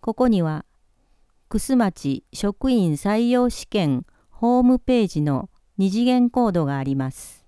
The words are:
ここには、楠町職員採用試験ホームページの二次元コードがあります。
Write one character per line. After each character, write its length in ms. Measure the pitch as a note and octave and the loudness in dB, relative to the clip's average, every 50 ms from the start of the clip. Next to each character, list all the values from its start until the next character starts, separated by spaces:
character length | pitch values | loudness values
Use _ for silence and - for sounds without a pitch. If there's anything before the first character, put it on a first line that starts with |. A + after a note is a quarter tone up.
こ 120 | - - A3 | -4 -6 -2
こ 140 | - B3+ B3 | 0 2 2
に 160 | A3 F#3 E3+ | 2 2 0
は、 220 | D#3 D#3 D3+ - _ _ _ _ _ _ _ _ _ _ _ _ _ _ _ _ _ | -2 -4 -8 -10 _ _ _ _ _ _ _ _ _ _ _ _ _ _ _ _ _
楠 280 | - A2 - - C4 B3 | -6 -6 -2 0 0 2
町 460 | A#3 F#3+ F3 - - C#3+ C3+ - _ _ | 2 0 -2 -4 -4 -4 -4 -4 _ _
職 380 | - - - G3+ G3+ - - C4+ | -10 -6 -4 -4 -4 -2 -2 0
員 240 | B3+ A#3 F#3+ E3 D3+ | 2 2 2 0 0
採 380 | C#3+ - G3 G#3 A3 A#3 A#3+ | -2 -2 -2 0 0 0 2
用 180 | B3 B3 B3 B3 | 2 2 2 0
試 180 | - - - - | -2 -6 -12 -4
験 380 | - G#3+ F3+ D3 C3+ B2 - _ _ _ _ _ | -2 -2 0 0 0 -2 -4 _ _ _ _ _
ホ 300 | - - - A#3 B3 B3 | -8 -2 0 2 2 4
ー 40 | B3+ | 4
ム 140 | B3 B3+ B3 | 4 2 2
ペ 280 | - - B3+ A#3+ A3 | 2 0 2 2 2
ー 20 | F3 | 0
ジ 140 | - D3+ D3 | 0 -2 0
の 260 | D3 C#3 B2+ - - _ _ _ _ _ - | 0 0 -2 -4 -8 _ _ _ _ _ -2
二 100 | G3 G3 | 0 0
次 160 | F#3 A3 A#3+ | 2 2 2
元 240 | B3 B3+ B3 B3 A#3+ | 2 2 2 2 2
コ 200 | - B3+ A#3+ A3 | 2 0 0 2
ー 20 | |
ド 140 | F3+ F3 D#3+ | 0 0 0
が 120 | C#3 C#3 C#3 | 0 -2 -4
あ 60 | C3+ | -2
り 120 | C#3 C#3 | -2 -2
ま 140 | C#3 C3 C3 | -2 -4 -6
す。 340 | - - - - - _ _ | -8 -12 -18 -20 -20 _ _